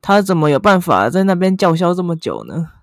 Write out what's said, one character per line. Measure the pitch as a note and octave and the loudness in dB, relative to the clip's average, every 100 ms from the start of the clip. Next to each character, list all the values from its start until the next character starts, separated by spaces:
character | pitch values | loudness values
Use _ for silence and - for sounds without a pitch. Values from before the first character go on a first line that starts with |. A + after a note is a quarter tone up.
他 | - G3+ | 2 0
怎 | G3 F3 | 2 0
么 | D3+ | 2
有 | C#3 | 2
办 | G#3 F#3 | 2 2
法 | F3 G2+ G#2 | 2 0 2
在 | F#3+ | 0
那 | F#3+ F3+ | 0 0
边 | F#3 F#3+ | 0 0
叫 | F#3+ E3 | 0 2
嚣 | F3 | 0
这 | F3+ | -2
么 | F3 E3 | -4 -6
久 | - A#1 A#1 | -6 -8 -8
呢？ | D#3+ E3 - | -8 -8 -12